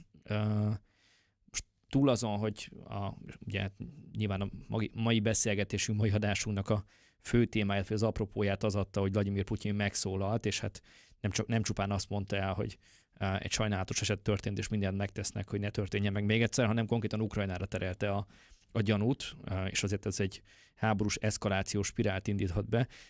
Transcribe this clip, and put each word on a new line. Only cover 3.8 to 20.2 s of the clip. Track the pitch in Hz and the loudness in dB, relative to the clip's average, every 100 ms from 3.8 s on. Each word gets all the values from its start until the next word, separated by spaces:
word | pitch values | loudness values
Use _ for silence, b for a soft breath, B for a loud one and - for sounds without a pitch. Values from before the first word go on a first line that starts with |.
| - - - - | -12 -12 -12 -2
nyilván | 107 95 | 0 0
a | 98 - - | -4 -6 -6
magi-, | 110 107 - | -2 -2 0
mai | 113 113 | 2 4
beszélgetésünk, | 107 110 113 101 98 101 - 107 | 4 2 2 2 0 0 0 2
mai | 110 | 2
adásunknak | 104 107 98 - 101 98 | 4 2 0 -2 -2 0
a | 107 - b b b | 0 -2 b b b
fő | - 120 117 | 2 4 4
témáját, | 113 101 101 98 | 2 2 0 0
vagy | 107 | 2
az | |
apropóját | 110 - 104 - 101 98 | 0 0 -4 0 0 2
az | 107 101 | 0 0
adta, | 95 - | 0 0
hogy | 98 | 2
Vladimir | 101 101 98 95 | 2 2 0 -2
Putyin | 110 104 104 | -2 -2 0
megszólalt, | 101 - 98 95 98 113 104 | 0 0 -2 0 0 0 0
és | - | -2
hát | 101 - b b b - | -4 -8 b b b -6
nem | 104 | -2
csak, | 98 107 | -2 0
nem | 113 | 0
csupán | 104 104 98 | 0 0 0
azt | 101 - | 0 -2
mondta | 104 101 98 | -4 -2 -2
el, | 95 | 0
hogy, | 92 110 - b b b _ | -2 -4 -6 b b b _
ö, | 98 98 | -2 0
egy | - | -2
sajnálatos | - 110 98 95 - | -2 0 0 0 -2
eset | 104 101 | 0 0
történt, | - 101 - 101 | 0 0 -2 -4
és | 101 | -2
mindent | 107 98 95 | -2 0 0
megtesznek, | 101 - 101 104 101 | -4 -4 -6 -4 -4
hogy | 104 | -4
ne | 101 | -2
történjen | 104 98 104 101 | -2 -2 0 0
meg | 101 104 | 2 2
még | 113 | 4
egyszer, | 117 - 117 | 4 4 2
hanem | 113 110 | 2 2
konkrétan | 117 104 107 | 0 0 -2
Ukrajnára | 110 104 98 90 95 | -2 0 -2 -2 -4
terelte | 95 95 92 104 | -2 -4 -2 0
a, | 98 95 b b b b | 0 -4 b b b b
a | 117 | -2
gyanút, | 104 104 107 139 - - - | 2 4 2 0 -4 -10 -6
ö, | 95 95 | -4 -2
és | - | -2
azért | 101 98 104 | 0 -2 -2
ez | - | 0